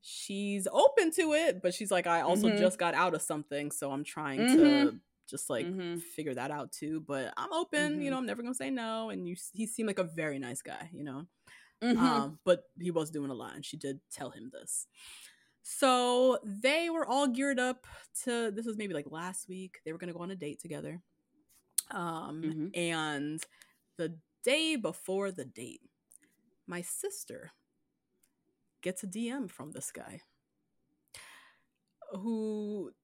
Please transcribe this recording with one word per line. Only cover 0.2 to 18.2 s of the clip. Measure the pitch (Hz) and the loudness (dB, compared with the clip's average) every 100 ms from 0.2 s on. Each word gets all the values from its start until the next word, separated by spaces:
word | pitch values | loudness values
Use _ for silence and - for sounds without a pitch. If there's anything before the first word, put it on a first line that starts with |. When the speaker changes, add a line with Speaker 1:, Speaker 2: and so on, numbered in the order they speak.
| - 196 202 202 190 | -8 -4 -2 -2 0
Speaker 1:
open | 247 480 - 330 | 8 8 8 4
to | 320 320 | 4 4
it, | 302 330 185 | 6 4 4
but | 185 | 0
she's | 175 202 | 0 2
like, | 190 175 | 2 4
"I | 170 | 4
also | 143 185 220 | 4 4 4
Speaker 2:
Mm-hmm. | 208 | 6
Speaker 1:
just | 185 185 | 4 4
got | 175 | 2
out | 151 180 | 4 4
of | 160 | 2
something, | - 156 147 143 147 | -2 -4 -2 -4 -4
so | - 143 | -4 -4
I'm | 139 | -4
trying | 151 - 151 135 | -6 -6 -4 2
Speaker 2:
Mm-hmm. | 233 285 294 285 285 | 6 10 10 10 4
Speaker 1:
to | - _ _ - | 0 _ _ -12
just, | - - | -10 -2
like, | 123 175 | -2 0
Speaker 2:
Mm-hmm. | 190 175 170 | -4 -4 -4
Speaker 1:
figure | 165 - 151 | -8 -8 -6
that | 123 131 | -4 -4
out | 151 131 | -6 -8
too, | - 151 156 | -8 -4 -6
but | 151 156 123 - | -4 -4 -4 -6
I'm | 370 | -4
open, | 330 349 302 | -4 0 0
you | 294 294 | 2 0
Speaker 2:
Mm-hmm. | 285 | -2
Speaker 1:
know, | 262 | -2
I'm | 247 | -2
never | 208 | -4
gonna | 240 | -4
say | 254 269 | -4 -4
no." | 262 226 220 226 | -4 -4 -4 -6
And | 190 180 | -6 -6
you | |
s-, | 185 - | -8 -10
he | 185 226 | -6 -6
seemed | - 220 | -2 -2
like | 196 | 0
a | |
very | 180 160 156 139 | -2 -2 -4 -2
nice | 127 139 | -6 -8
guy, | - - 165 | -8 -12 -12
you | 175 | -10
know? | 147 135 175 _ _ - - _ | -10 -10 -12 _ _ -20 -20 _
Speaker 2:
Mm-hmm. | 233 233 | 2 4
Speaker 1:
Um, | 254 143 139 156 - | 6 4 0 -4 2
but | 175 - - | 2 2 -8
he | 175 | -2
was | 165 156 | -2 -2
doing | 156 139 | -4 -6
a | |
lot, | 123 113 | -6 -8
and | - | -12
she | 143 156 | -12 -8
did | 143 139 _ | -8 -8 _
tell | - 127 | -12 -10
him | - 113 | -10 -14
this. | - - - - - - - - _ _ _ | -14 -8 -8 -8 -16 -20 -20 -20 _ _ _
So | - - 269 247 247 247 254 233 | -12 2 6 6 4 6 6 4
they | 220 196 254 302 339 | 0 0 2 4 2
were | 330 285 | 0 2
all | 254 285 | 4 4
geared | 240 277 262 | 2 0 2
up | 254 254 - - - - | 0 -2 -10 -20 -12 -6